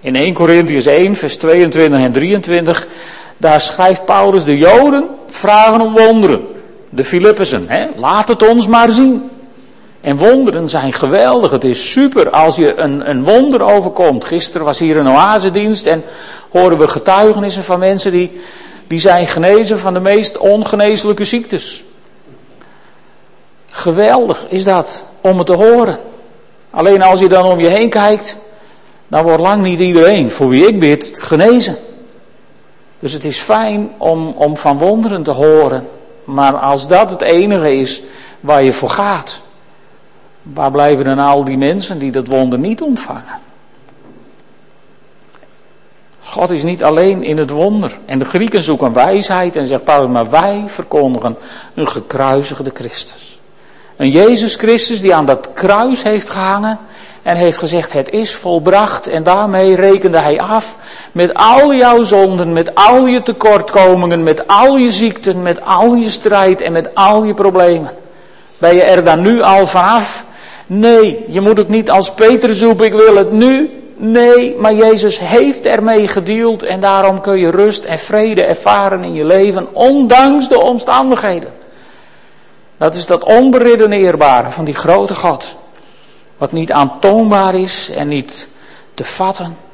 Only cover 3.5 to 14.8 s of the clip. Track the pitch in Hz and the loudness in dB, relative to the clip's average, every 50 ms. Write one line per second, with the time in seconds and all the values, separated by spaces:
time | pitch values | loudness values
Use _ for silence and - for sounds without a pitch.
3.5 | 156 151 151 - - - 185 185 190 175 - - 185 196 196 196 196 190 160 147 | 2 2 0 -2 -2 0 2 2 2 0 -2 0 0 2 2 2 2 0 0 0
4.5 | 147 143 151 175 208 233 277 294 277 277 302 349 - - - - - - - 208 | 0 2 4 4 6 6 4 4 2 0 -2 -4 -10 -16 -20 -18 -16 -6 0 2
5.5 | 208 214 220 220 220 226 226 220 220 226 220 220 226 226 208 180 139 101 - - | 4 4 4 4 4 2 0 2 2 4 4 6 4 4 2 2 0 0 -4 -10
6.5 | - - - - - - - - - 127 131 - - 175 175 214 214 208 196 - | -18 -20 -20 -20 -20 -20 -20 -14 -6 -6 -6 -2 -2 2 2 2 2 2 0 -4
7.5 | 135 107 87 - 120 170 - 320 302 - 120 139 180 208 208 - 240 - 214 220 | -4 -6 -6 -4 -6 -6 -6 -6 -10 -6 -4 -2 0 0 0 -2 0 2 2 2
8.5 | 233 240 220 196 233 - 233 233 226 226 262 269 254 233 - - - - - - | 4 2 2 2 2 4 4 4 4 4 2 2 2 0 -6 -12 -18 -20 -20 -20
9.5 | - - - _ - _ _ _ _ _ - 147 143 139 165 214 247 269 269 220 | -20 -20 -20 _ -20 _ _ _ _ _ -6 -6 -4 2 4 4 4 4 2 0
10.5 | 151 165 170 151 139 156 135 135 123 - - 135 147 196 226 247 254 247 220 151 | -2 -2 -6 -4 -4 -4 -4 -4 -4 -4 -4 -2 0 2 2 2 2 0 0 0
11.5 | 131 135 - 131 120 113 - - - 262 277 277 269 262 165 - - 147 160 160 | -2 0 -2 -2 -2 -2 -4 -4 0 0 0 2 2 0 0 2 2 2 2 2
12.5 | 156 170 165 147 135 - 165 147 139 147 - - 143 127 131 156 208 240 269 294 | 2 2 0 0 0 0 -4 -4 -4 -6 -6 -6 -6 -4 0 2 2 4 4 2
13.5 | 269 240 196 202 202 208 180 180 - - 180 160 139 120 - - 165 175 170 - | 0 0 2 2 2 2 0 -2 -4 0 0 0 0 -2 -4 -6 -4 -4 -4 -4
14.5 | - 175 160 147 143 - | -6 -6 -4 -4 -4 -2